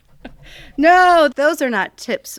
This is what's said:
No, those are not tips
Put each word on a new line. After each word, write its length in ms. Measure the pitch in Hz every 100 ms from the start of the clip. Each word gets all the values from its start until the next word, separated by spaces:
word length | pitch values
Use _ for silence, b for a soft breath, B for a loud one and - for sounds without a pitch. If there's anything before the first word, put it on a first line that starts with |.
| _ _ - - B B B B
No, 540 | 311 359 359 349 294
those 280 | 247 294 330
are 80 | 269
not 260 | 214 185 -
tips 420 | - 214 -